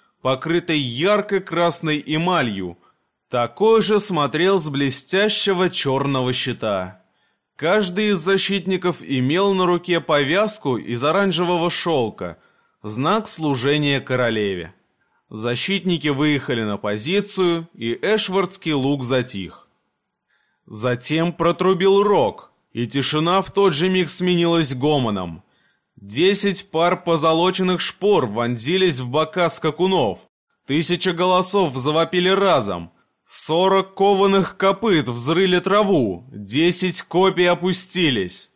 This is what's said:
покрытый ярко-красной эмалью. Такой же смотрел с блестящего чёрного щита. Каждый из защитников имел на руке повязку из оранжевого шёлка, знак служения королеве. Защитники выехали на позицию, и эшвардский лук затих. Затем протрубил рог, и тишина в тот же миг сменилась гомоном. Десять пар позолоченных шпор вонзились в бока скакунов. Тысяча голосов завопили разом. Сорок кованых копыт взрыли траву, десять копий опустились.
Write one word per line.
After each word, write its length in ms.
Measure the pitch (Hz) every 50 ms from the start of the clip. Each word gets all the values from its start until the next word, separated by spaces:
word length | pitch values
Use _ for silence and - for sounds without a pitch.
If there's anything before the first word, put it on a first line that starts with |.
| _ _ _ _
покрытый 580 | - 131 131 131 - 156 165 170 170 170 160 151
ярко-красной 1200 | 135 120 117 127 165 202 214 202 202 - 196 190 190 - 165 170 170 170 160 - 165 156 151 151 -
эмалью. 720 | - 156 156 170 180 180 165 131 117 101 95 92 87 85 - _ _ _ _ _ _ _ _ _ _
Такой 500 | - 120 120 113 - - 202 220 226 220
же 180 | 202 185 214 202
смотрел 600 | 202 - 180 151 143 131 - 156 175 190 196 185
с 100 | 147 151
блестящего 1000 | 139 139 143 135 127 - - - 185 190 208 214 214 - - 196 190 175 185 180
чёрного 640 | 180 - - 139 131 135 139 143 139 131 127 127 127
щита. 680 | - - 135 117 - 117 107 101 92 92 90 92 - _ _ _ _ _ _ _ _ _ _ _
Каждый 540 | - 139 165 196 214 202 180 175 202 214 208
из 100 | 202 170
защитников 800 | 151 190 196 190 - - 196 196 151 185 190 185 185 180 160 -
имел 540 | - 92 135 131 127 131 156 185 202 202 196
на 100 | 185 180
руке 340 | 175 175 170 175 180 170 165
повязку 760 | - - 156 143 143 131 165 196 214 208 - - - 143 123
из 260 | 104 65 82 120 117 135
оранжевого 680 | 151 160 196 202 190 160 165 180 170 180 170 170 175
шёлка, 680 | - - - 175 160 135 117 107 - - 90 87 85 - _ _ _ _ _ _ _ _ -
знак 440 | 104 107 123 139 165 202 226 214
служения 720 | - - 160 156 147 139 120 123 143 143 151 147 143 139 131
королеве. 760 | - - 131 123 123 117 113 107 104 101 95 87 82 - - _ _ _ _ _ _ _ _ _ _ _
Защитники 800 | 113 107 110 120 123 127 - 185 196 190 - 185 175 156 139
выехали 560 | 151 143 131 151 151 147 135 - - 127 113 110
на 140 | 107 101
позицию, 880 | 101 - 104 104 107 107 151 185 208 202 202 - 190 185 175 170 165 165 - _
и 200 | - 110 117 120 -
эшвардский 680 | - 190 220 214 208 196 185 196 180 180 - - - 160
лук 320 | 151 139 131 139 147 139 127
затих. 640 | 117 135 127 123 127 - 98 92 80 - - _ _ _ _ _ _ _ _ _ _ _ _ _ _ _ _ _ _ _ _ _
Затем 680 | - 110 107 117 123 123 123 - - 147 160 165 175 165
протрубил 680 | - 170 170 170 170 180 185 190 170 190 196 196 196
рог, 500 | 202 208 202 165 120 98 - - - - _ _ _ _
и 160 | _ 113 120
тишина 540 | 107 120 139 127 - 147 156 160 170 185 190
в 100 | 185 -
тот 220 | - 196 202 190 147
же 160 | 139 175 190
миг 200 | 185 185 175 151
сменилась 640 | - - 180 180 180 170 170 170 170 165 156 127 131
гомоном. 680 | 127 131 151 151 139 123 113 104 95 90 85 82 90 - _ _ _ _ _ _ _ _ _ _
Десять 720 | - 98 98 104 135 175 190 202 196 - 202 185 - - -
пар 340 | - 160 170 175 185 180 -
позолоченных 800 | 170 165 156 151 160 160 165 175 185 185 185 185 180 185 170
шпор 460 | - - - - 185 208 202 165 127
вонзились 720 | 110 101 117 117 120 123 113 113 143 180 190 185 180 143 123
в 100 | 127 120
бока 400 | 127 151 156 156 - 180 175 165
скакунов. 720 | - - - 156 - - 180 190 190 170 127 101 87 - - _ _ _ _ _ _ _ _
Тысяча 460 | - 139 165 160 - 175 - - 185
голосов 640 | 170 165 180 185 185 185 180 185 196 202 185 151 127
завопили 540 | 131 120 147 151 160 165 160 180 180 180 185
разом. 640 | 196 196 202 190 165 135 104 101 90 87 85 - - _ _ _ _ _ _
Сорок 720 | - - - - - 156 170 185 190 190 196 185 190 -
кованых 600 | - 196 202 202 190 202 196 196 196 175 - -
копыт 540 | - 190 196 196 196 - 226 185 156 120 120
взрыли 500 | 120 120 117 139 160 175 190 180 180 180
траву, 640 | - 185 196 208 214 196 196 151 120 101 90 85 - 131
десять 720 | - 104 104 95 113 143 165 180 175 - 185 180 170 -
копий 440 | - - - 170 190 185 190 220 185
опустились. 1080 | 175 175 160 170 190 175 - - - - 185 175 147 127 107 92 87 - - - - _